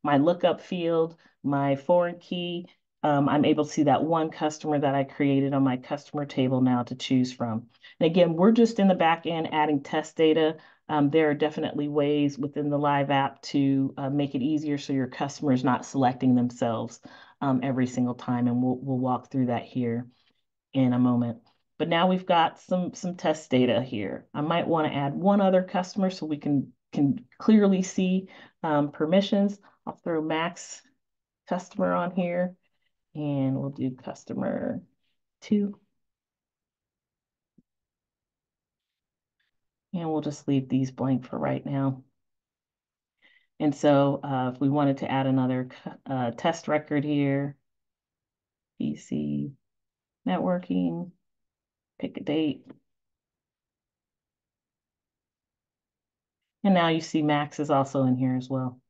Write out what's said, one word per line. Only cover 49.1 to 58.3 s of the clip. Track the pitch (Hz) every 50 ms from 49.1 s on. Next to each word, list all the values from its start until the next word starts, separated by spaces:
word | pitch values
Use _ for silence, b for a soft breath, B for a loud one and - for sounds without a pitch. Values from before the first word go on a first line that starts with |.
| - - - - - - - 147 139 _ _ _ _ _ _ _ _ _ _ _ _ _ _
networking, | - 185 170 180 185 180 180 180 - 185 180 175 170 165 170 180 180 _ _ _ _ _ _ _ _ _ _ _ _ _ _ _ _ _
pick | - - - -
a | - -
date. | - 147 160 160 151 - - _ - - _ _ _ _ _ _ _ _ _ _ _ _ _ _ _ _ _ _ _ _ _ _ _ _ _ _ _ _ _ _ _ _ _ _ _ _ _ _ _ _ _ _ _ _ _ _ _ _ _ _ _ _ _ _ _ _ _ _ _ _ _ _ _ _ _ _ _ _ _ _ _ _ _ _ _ _ _ -
And | 202 190
now | 180 170 165
you | 160 160
see | 156 - - 160 151
Max | 151 151 147 147 147 - -
is | 147 147
also | 147 139 135 135 - 139 131
in | 127 127
here | 127 131 131